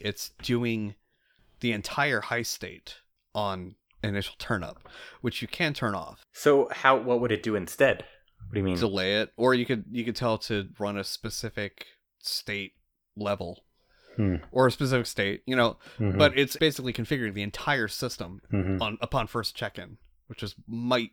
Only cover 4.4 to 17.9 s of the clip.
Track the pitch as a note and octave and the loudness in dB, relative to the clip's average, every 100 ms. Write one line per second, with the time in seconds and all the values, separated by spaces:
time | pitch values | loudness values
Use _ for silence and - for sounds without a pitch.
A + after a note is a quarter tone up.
4.4 | - G#2+ D#2+ - - - - - A#2+ - | -4 -4 -4 -12 -20 -20 -20 -8 -6 -6
5.4 | A#2 - E3 C#3+ A#2 G2 D#2 - _ - | -6 -2 -2 0 -2 -2 -6 -14 _ 2
6.4 | D3+ C#3 B2+ - C3+ C3 B2 A#2+ A#2+ G#2+ | 6 6 6 4 6 6 4 2 2 0
7.4 | A2+ G#2 F2+ - C3+ - - - _ - | 0 -2 -2 4 4 4 -4 -20 _ -20
8.4 | - G#2 F#2+ F2 G2+ G2 F#2+ G#2 A2 - | -6 -2 0 2 0 0 0 0 0 2
9.4 | B2 B2+ A#2+ A#2+ G2 A#2+ A#2 A2 B2 A2 | 4 4 4 -2 -2 -4 -4 -2 0 -2
10.4 | - G#2+ F#2 - G2+ G2+ F#2+ - A2 - | -2 -4 -4 -6 -4 -4 -6 -8 -8 -8
11.4 | A2+ - G2+ - - _ _ _ - - | -8 -8 -8 -10 -20 _ _ _ -6 -6
12.4 | - G#2 F#3+ _ _ _ _ - G2+ G2+ | -6 -6 -8 _ _ _ _ -6 -2 -2
13.4 | F2 F#2+ _ _ _ _ _ - G2+ F2 | -4 -10 _ _ _ _ _ 0 2 2
14.4 | - B2+ B2+ - C3+ C3 A#2 - G2 - | 0 4 4 4 0 0 0 -2 -2 -2
15.4 | - B2+ A#2 - - - G#2 G2 D3 C3+ | -2 2 2 0 -10 -2 0 6 6 6
16.4 | C3+ - D#3+ C#3+ B2+ A#2 A2+ C#3+ A2 G2+ | 2 2 0 0 -4 -4 -2 -2 -2 -4
17.4 | G2+ - - C#3 G#2+ | -6 -4 -2 0 0